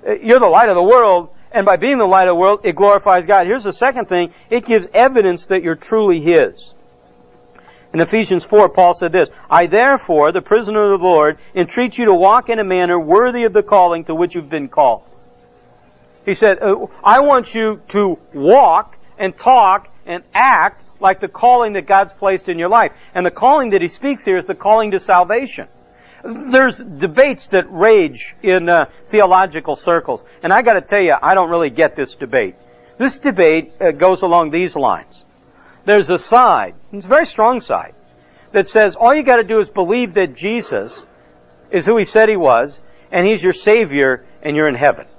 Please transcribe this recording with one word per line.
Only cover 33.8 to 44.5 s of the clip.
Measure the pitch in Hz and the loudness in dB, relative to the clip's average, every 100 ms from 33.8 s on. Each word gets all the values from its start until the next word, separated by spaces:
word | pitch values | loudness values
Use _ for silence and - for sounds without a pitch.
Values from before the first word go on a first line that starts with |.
uh, | 185 | -4
goes | 147 185 185 | 0 0 0
along | 185 170 160 | 0 0 0
these | 156 180 156 | -4 -6 -4
lines. | 127 87 - _ _ _ _ _ _ _ | -4 -4 -8 _ _ _ _ _ _ _
There's | - 208 151 | 0 0 2
a | 175 | -4
side, | - 233 247 151 95 - - | 0 2 2 0 -4 -12 -20
it's | 202 | -18
a | 185 | -2
very | 277 339 | 0 0
strong | - 220 247 | -2 -2 -2
side, | - 98 82 _ _ _ _ _ _ | -6 -8 -8 _ _ _ _ _ _
that | - 190 | -4 0
says | 220 208 | 0 0
all | - 233 | 2 0
you | 302 | 2
gotta | 269 247 | 2 0
do | 226 220 | 0 -2
is | 196 | -2
believe | - 175 233 240 | -4 -4 -2 -2
that | 175 180 123 | -2 -4 -6
Jesus | 185 233 - 113 107 - - _ _ _ _ _ _ | -8 -8 -6 -8 -8 -16 -20 _ _ _ _ _ _
is | 185 | -4
who | 156 226 | -2 -2
he | |
said | 190 214 220 | 0 2 2
he | 208 | 2
was, | 143 117 135 - - - _ | 2 2 0 -8 -20 -20 _
and | 180 185 | -2 0
he's | 220 | 0
your | 180 | -2
Savior, | - - 226 202 139 135 127 - - | -2 0 2 0 0 0 -2 -8 -16
and | - | -8